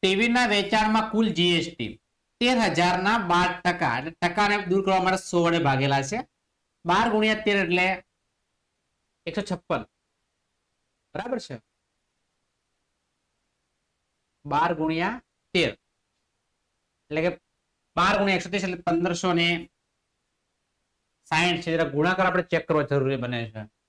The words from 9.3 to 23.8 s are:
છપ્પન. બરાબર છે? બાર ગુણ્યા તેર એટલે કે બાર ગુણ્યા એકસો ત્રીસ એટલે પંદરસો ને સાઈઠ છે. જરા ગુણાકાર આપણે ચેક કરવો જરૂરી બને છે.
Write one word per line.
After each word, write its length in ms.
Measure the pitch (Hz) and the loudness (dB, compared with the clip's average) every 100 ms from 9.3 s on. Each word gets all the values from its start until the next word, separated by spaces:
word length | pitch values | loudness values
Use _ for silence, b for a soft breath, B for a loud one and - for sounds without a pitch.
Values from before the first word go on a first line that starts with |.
| 185 196 175 | -8 -6 -8
છપ્પન. 260 | _ 143 104 _ _ _ _ _ _ _ _ _ _ _ _ | _ -6 -6 _ _ _ _ _ _ _ _ _ _ _ _
બરાબર 240 | 190 214 247 | -12 -6 -8
છે? 240 | - 123 _ _ _ _ _ _ _ _ _ _ _ _ _ _ _ _ _ _ _ _ _ _ _ _ _ _ _ _ 143 | -8 -14 _ _ _ _ _ _ _ _ _ _ _ _ _ _ _ _ _ _ _ _ _ _ _ _ _ _ _ _ -4
બાર 280 | 147 170 | 0 0
ગુણ્યા 480 | 160 156 160 185 247 _ _ _ | 0 -2 -2 -4 -6 _ _ _
તેર 180 | 180 139 101 _ _ _ _ _ _ _ _ _ _ _ _ _ | -2 -2 -4 _ _ _ _ _ _ _ _ _ _ _ _ _
એટલે 200 | 151 170 | -2 -2
કે 100 | 165 _ _ _ _ _ - | -4 _ _ _ _ _ 0
બાર 220 | 185 208 | 2 2
ગુણ્યા 180 | 196 180 | 2 0
એકસો 120 | 180 | -2
ત્રીસ 160 | 196 | -4
એટલે 120 | 185 175 | -4 -4
પંદરસો 560 | 175 170 175 170 185 | -2 0 0 -2 0
ને 380 | 170 170 170 170 _ _ _ _ _ _ _ _ _ _ _ _ _ _ _ | 2 2 0 -6 _ _ _ _ _ _ _ _ _ _ _ _ _ _ _
સાઈઠ 380 | _ 160 175 170 | _ 0 0 -2
છે. 100 | 170 | -2
જરા 120 | 160 | -2
ગુણાકાર 420 | 156 143 170 185 185 | 0 0 0 2 0
આપણે 160 | 180 | 0
ચેક 260 | 170 165 - | -2 -4 0
કરવો 140 | 156 | -2
જરૂરી 340 | 147 143 135 135 | 0 0 0 -2
બને 340 | 123 123 113 | -4 -6 -6
છે. 260 | 107 107 _ | -10 -16 _